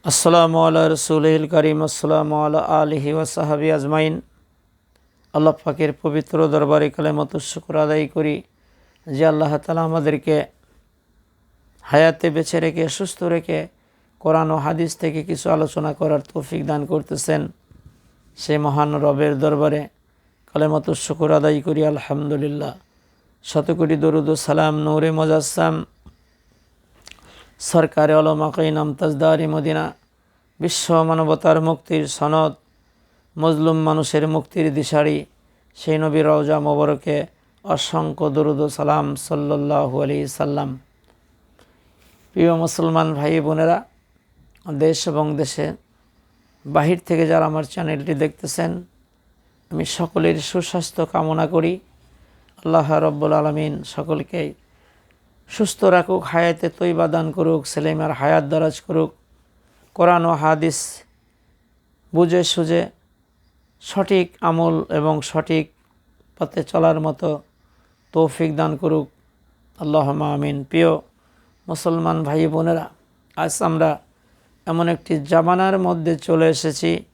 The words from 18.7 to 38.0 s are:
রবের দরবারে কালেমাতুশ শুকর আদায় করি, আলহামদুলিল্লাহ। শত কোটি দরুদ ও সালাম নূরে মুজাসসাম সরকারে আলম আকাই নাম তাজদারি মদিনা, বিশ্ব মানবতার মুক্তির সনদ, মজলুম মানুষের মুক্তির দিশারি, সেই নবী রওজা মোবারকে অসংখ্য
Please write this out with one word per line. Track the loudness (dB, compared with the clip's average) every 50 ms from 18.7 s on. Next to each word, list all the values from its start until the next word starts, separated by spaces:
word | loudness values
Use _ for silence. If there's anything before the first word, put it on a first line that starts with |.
| 0 0 0 0 0
রবের | 0 0 0 2 2 0 0 0 0
দরবারে | 0 0 2 2 0 0 0 -2 -6 -10 _ _ _ _ _ _ _ _ _ _ _ _ _
কালেমাতুশ | 0 0 2 0 0 -2 -2 -4 -4
শুকর | -4 -8 -2 -2 2 4
আদায় | 4 4 4 2 0 0
করি, | -2 -2 0 0 0
আলহামদুলিল্লাহ। | 0 0 -4 -4 -6 -6 -4 -4 -4 -4 -4 -4 -4 -6 -6 -8 -10 -10 -14 _ _ _ _ _ _ _ _ _ _ _ _ -18
শত | -2 -2 0 0 0
কোটি | 0 0 2 0 2
দরুদ | 2 2 2 2 2 2 0
ও | -2
সালাম | -2 0 0 2 2 2 2 0
নূরে | 0 0 0 2 2 2 2
মুজাসসাম | 0 0 2 2 2 0 0 -2 -2 0 0 0 0 -2 -6 _ _ _ _ -20 _ _ _ _ _ _ _ _ _ _ _ _ _ _ _ _ _ _ _ -20 -20 _ _ -20 -20 -20 -20 _ _ _
সরকারে | -8 2 4 4 4 4 2 2 4 6 6
আলম | 4 4 4 2 0
আকাই | -2 -2 -2 0 0 0
নাম | 0 0 -2 -2 -2
তাজদারি | -2 -2 -2 0 2 2 2 4 2 0
মদিনা, | -2 -2 -2 -2 -2 -2 -2 -4 -6 -10 _ _ _ _ _ _ _ _ _ _ _ _ _
বিশ্ব | -4 -4 -2 -4 0 2 2 4 4
মানবতার | 2 2 0 2 2 0 2 4 4 4 4
মুক্তির | 2 0 -2 -2 _ -2 -2 -2 -2
সনদ, | -4 -4 -2 -2 0 2 2 2 0 -2 _ _ _ _ _ _ _ _ _ _ _ _ _ _ _ _ 0
মজলুম | 2 2 2 4 2 2 2
মানুষের | 2 2 2 0 0 -2 0 0 0 0
মুক্তির | 0 -2 -2 -4 _ -4 -2 -2 0 0
দিশারি, | -2 -4 0 0 2 2 2 0 -2 -6 _ _ _ _ _ _ _ _ _ _
সেই | -10 -2 -2 0
নবী | 0 0 0 2 2
রওজা | 4 4 4 2 2 2 0 0
মোবারকে | 0 0 0 2 2 0 0 -2 -2 -4 -2 -2 -4 -8 _ _ _ _ _ _ _
অসংখ্য | -4 -2 -2 -2 -4 -4 -4